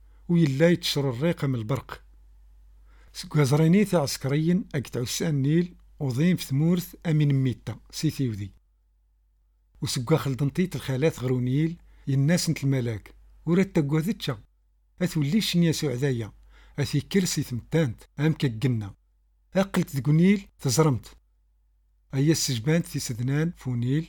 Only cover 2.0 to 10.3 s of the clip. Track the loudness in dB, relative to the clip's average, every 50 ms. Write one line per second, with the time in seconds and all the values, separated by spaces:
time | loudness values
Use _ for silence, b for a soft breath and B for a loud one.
2 | -16 -20 -20 -20 -20 -20 -20 -20 -20 -20 -20 -20 -20 -20 -20 -20 b b b b
3 | b b b -16 -12 -4 2 2 2 4 4 4 4 6 6 4 4 4 2 0
4 | 0 0 -4 -4 -2 -2 0 0 2 2 0 0 0 -4 -6 -6 -6 -6 -6 -6
5 | -4 -4 -4 -4 -2 0 0 0 2 2 2 2 0 0 -4 -16 _ -20 -12 -6
6 | -6 -4 -2 0 2 2 2 0 -2 -2 0 0 2 2 2 0 -2 -6 -12 -10
7 | -4 -2 2 2 4 4 2 2 2 0 -2 -4 -8 -12 -12 -12 -14 -16 -12 -4
8 | -2 -2 -2 -2 -4 -4 -4 -6 -8 -10 -12 -18 _ _ _ _ _ _ _ _
9 | _ _ _ _ _ _ _ _ _ _ _ _ _ _ _ -10 -8 -6 -4 -4
10 | 0 0 0 0 2 0